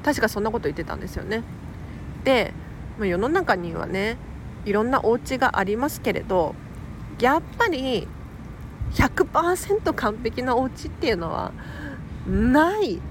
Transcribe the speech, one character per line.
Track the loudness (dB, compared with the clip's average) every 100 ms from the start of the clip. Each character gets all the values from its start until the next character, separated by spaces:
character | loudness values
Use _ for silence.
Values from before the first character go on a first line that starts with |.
確 | 2 2
か | 2
そ | 0
ん |
な | -2
こ | 0
と | -2
言 |
っ | -4
て |
た | -6 -6
ん |
で | -6
す | -8
よ |
ね。 | -4 -4 -6 -12 -12 -12 -12 -10 -10 -4
で、 | 4 4 4 -4 -12 -12 -12 -2
ま | 0
あ、 |
世 | 2
の | 2
中 | 2 4 2
に | 2
は | -4 -2
ね、 | 0 -2 -4 -8 -10 -12 -8 0
い |
ろ | 2
ん | 4
な | 4
お | 4
家 | 2 2 2
が | 2 4
あ |
り | 0 2
ま | 0
す | 0
け | -2
れ | -2
ど、 | 2 2 2 -2 -12 -12 -12 -12 -12 2
や | 4 4
っ | 0 0
ぱ | 2
り | 2 0 0 -2 -10 -12 -12 -12 -12 -12 -6 -6
百 | 2 2 4 2
パ | 4
ー | 4 2
セ | 2
ン | 2
ト | 2
完 | 0 0 0
璧 | -4 -2
な | 2 2
お | 2
家 | -4 -10
っ |
て | -2 0
い |
う | 0
の | 0
は | -4 -4 -8 -12 -10 -10 -10 -10 -10 -2
な | 2 6 6 6 4
い | 0 -2 -6